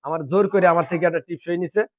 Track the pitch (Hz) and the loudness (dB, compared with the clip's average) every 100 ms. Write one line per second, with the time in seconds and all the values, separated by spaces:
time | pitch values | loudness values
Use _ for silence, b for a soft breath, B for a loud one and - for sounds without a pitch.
0 | 139 165 139 185 196 196 180 170 143 175 | -8 -6 -2 0 2 4 4 4 0 0
1 | 170 160 - 170 175 175 175 208 226 | 0 -2 -6 -12 -6 -4 -2 -2 -4